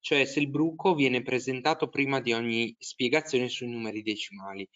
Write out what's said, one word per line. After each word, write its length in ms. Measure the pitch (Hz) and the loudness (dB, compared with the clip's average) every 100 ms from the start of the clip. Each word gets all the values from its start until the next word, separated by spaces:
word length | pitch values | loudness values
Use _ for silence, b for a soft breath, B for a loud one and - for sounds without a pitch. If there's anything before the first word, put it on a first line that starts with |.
cioè 240 | - 143 | 0 2
se 160 | 135 151 | 2 2
il 100 | 143 | 0
bruco 460 | 143 160 160 190 156 | 2 0 2 2 4
viene 260 | 135 123 | 4 2
presentato 680 | - 127 131 127 151 160 139 | 0 -2 -2 -2 0 0 0
prima 300 | - 139 139 | 0 0 0
di 120 | 117 | 0
ogni 420 | 113 117 113 117 - | 0 0 0 -2 -4
spiegazione 720 | - - 123 151 - 131 123 | -12 -2 2 2 2 0 0
sui 200 | - 120 | -4 -6
numeri 340 | 117 110 107 | -6 -6 -6
decimali. 680 | 107 104 - 101 98 98 95 | -4 -4 -6 -12 -12 -10 -12